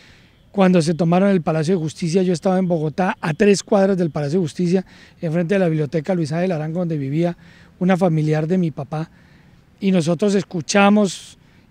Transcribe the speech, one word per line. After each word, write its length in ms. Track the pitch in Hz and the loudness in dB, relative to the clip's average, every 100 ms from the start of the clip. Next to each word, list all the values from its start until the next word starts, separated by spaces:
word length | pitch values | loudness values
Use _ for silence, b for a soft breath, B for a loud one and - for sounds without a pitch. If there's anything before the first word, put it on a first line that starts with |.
| b b b b _ | b b b b _
cuando 300 | 196 185 180 | 2 4 4
se 120 | 156 | 2
tomaron 360 | 156 170 175 202 | 0 2 2 4
el 120 | 190 | 2
Palacio 340 | 165 160 156 190 | 0 -2 0 -2
de 60 | |
Justicia, 400 | 156 - 170 185 | -2 -6 -2 0
yo 120 | 185 | 0
estaba 260 | 170 196 185 | 0 0 0
en 80 | 180 | 0
Bogotá, 480 | 170 156 139 185 - | -2 -2 -2 -4 -2
a 120 | 170 | -6
tres 300 | 147 208 196 | 2 2 2
cuadras 340 | - 202 196 190 | 2 2 2 0
del 140 | 170 | -2
Palacio 280 | 151 143 180 | -2 -2 -2
de 60 | 156 | -4
Justicia, 400 | - 175 185 - B B _ | -2 0 0 -2 B B _
enfrente 340 | 165 165 165 196 | -4 -4 0 0
de 40 | |
la 100 | 175 | 2
Biblioteca 440 | 156 147 165 139 | 0 -2 -4 -2
Luis 200 | 185 147 | -2 -2
Ángel 180 | 165 190 | -2 -2
Arango, 280 | 156 156 165 | -2 -4 -4
donde 180 | 175 156 | -4 -4
vivía 400 | 135 151 170 170 B B B _ | -4 -2 -2 -4 B B B _
una 160 | 185 185 | 0 2
familiar 500 | 185 160 151 151 156 | 2 2 0 0 0
de 120 | 185 | 0
mi 140 | 170 | -2
papá, 380 | - 135 156 160 b b b b b b _ | -4 -8 -8 -8 b b b b b b _
y 120 | 196 | 0
nosotros 440 | 185 151 170 208 196 | 0 0 0 0 0
escuchamos 1000 | - 175 - 208 202 208 202 - - - b b b | -2 -8 -2 2 4 4 2 -4 -16 -20 b b b